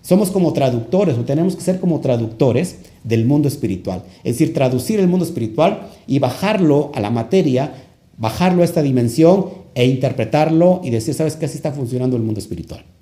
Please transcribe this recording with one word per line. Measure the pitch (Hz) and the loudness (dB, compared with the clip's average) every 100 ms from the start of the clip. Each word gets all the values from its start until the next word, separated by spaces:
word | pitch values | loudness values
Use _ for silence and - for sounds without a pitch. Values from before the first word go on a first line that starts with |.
Somos | - 185 202 | 2 2 2
como | 190 165 | 0 0
traductores, | 151 135 120 113 185 190 120 | 2 0 0 -2 0 2 0
o | |
tenemos | 127 143 185 185 | -2 0 0 -2
que | |
ser | - 185 | -4 -2
como | 180 151 | 0 0
traductores | 135 120 113 - 135 117 180 - - - 110 | 0 -2 -2 0 2 2 -2 -10 -20 -16 -2
del | 113 113 | 0 2
mundo | 147 143 | 2 0
espiritual. | - 107 92 98 90 - - - | -2 -4 -4 -6 -8 -12 -10 -6
Es | |
decir, | 120 156 | 0 0
traducir | - 131 127 123 214 | 2 0 0 -2 0
el | 185 | 2
mundo | 180 170 | 2 -2
espiritual | - 110 - 165 - - - - | -4 -6 0 0 0 -12 -20 -4
y | 135 | 0
bajarlo | 127 - 196 214 165 143 147 | 0 -2 -2 2 2 2 0
a | 131 | -4
la | 104 | -4
materia, | 117 117 190 151 123 147 - - _ _ - | -4 0 0 2 0 -2 -8 -20 _ _ -6
bajarlo | 110 - 180 180 | -6 0 0 2
a | 170 | 2
esta | 170 | 2
dimensión | 143 127 120 135 160 196 - - - | 0 2 0 4 6 6 0 -10 -12
e | - 123 | 0 2
interpretarlo | 135 139 - 113 147 156 160 175 180 | 2 -2 -2 -2 0 2 4 4 2
y | 160 | 0
decir, | 113 110 | -2 -2
"¿Sabes | 139 156 - | -2 -4 -2
qué? | 147 | -8
Así | 151 | -6
está | 156 | -6
funcionando | 143 120 123 127 123 | -4 -4 -2 0 0
el | |
mundo | 110 104 | -2 -4
espiritual". | - 82 80 - - _ | -8 -10 -10 -16 -18 _